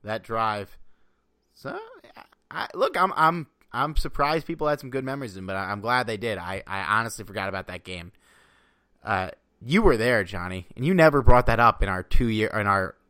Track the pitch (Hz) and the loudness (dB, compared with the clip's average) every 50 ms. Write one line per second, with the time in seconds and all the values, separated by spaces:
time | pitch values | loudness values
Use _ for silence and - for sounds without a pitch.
0 | - 104 110 113 - - 113 113 113 110 104 104 98 - - - - - - _ | -10 -8 -8 -8 -8 -6 -4 -2 -2 -2 -2 -4 -8 -12 -14 -20 -20 -20 -20 _
1 | _ _ _ _ _ _ _ _ _ _ _ _ - 135 - 403 453 453 508 370 | _ _ _ _ _ _ _ _ _ _ _ _ -14 -12 -12 -12 -14 -18 -20 -20
2 | - - - - - _ _ _ _ - - 165 - - - 180 262 - 320 175 | -20 -20 -20 -20 -20 _ _ _ _ -16 -12 -10 -10 -8 -4 -4 -4 -2 0 0
3 | 185 190 - - 160 160 170 170 147 - _ _ _ _ - 120 135 156 151 - | -2 0 0 2 2 2 2 0 -6 -12 _ _ _ _ -6 -4 -4 -2 -2 -4
4 | - 139 - - 143 147 160 165 - - 165 - 156 147 147 143 135 127 127 135 | -4 -4 -2 -2 -2 0 0 -2 -4 -6 -8 -4 -2 -2 -2 -4 -6 -8 -8 -8
5 | 131 131 135 143 135 110 90 95 95 95 95 95 95 95 104 104 104 117 127 127 | -6 -6 -8 -8 -10 -12 -12 -12 -10 -8 -6 -6 -6 -6 -6 -6 -2 -2 0 0
6 | 123 113 110 98 117 117 104 90 87 90 95 98 - - 98 98 92 78 104 110 | 0 -2 -6 -6 -4 -6 -6 -6 -8 -8 -10 -10 -10 -8 -8 -6 -2 0 0 0
7 | 117 113 - - 101 98 95 107 95 98 98 95 92 - 90 87 - 92 92 87 | 0 -2 -8 -12 -14 -10 -8 -8 -6 -6 -6 -8 -10 -10 -14 -14 -12 -12 -14 -14
8 | 85 87 - _ _ _ _ _ _ _ _ _ _ _ _ _ _ _ _ _ | -14 -16 -20 _ _ _ _ _ _ _ _ _ _ _ _ _ _ _ _ _
9 | - 110 101 92 92 - - _ _ _ _ - 107 120 160 220 226 180 127 107 | -6 -4 -2 -2 -2 -4 -10 _ _ _ _ -14 -6 0 2 4 6 6 4 4
10 | 113 127 123 107 95 - 104 87 87 92 95 92 - - - - 127 165 190 175 | 2 2 2 0 0 -2 -6 -8 -8 -8 -8 -10 -10 -12 -10 -6 -2 0 4 6
11 | 160 156 143 139 117 - 123 123 - - 113 110 117 113 - - 104 98 92 90 | 6 6 6 6 8 8 8 8 8 4 4 6 6 4 4 4 0 -2 -2 -4
12 | 92 - - - 123 113 110 107 107 - - 110 104 101 98 98 92 - - _ | -2 4 4 6 6 4 2 0 0 -2 -2 -2 0 2 2 0 0 -2 -8 _
13 | _ | _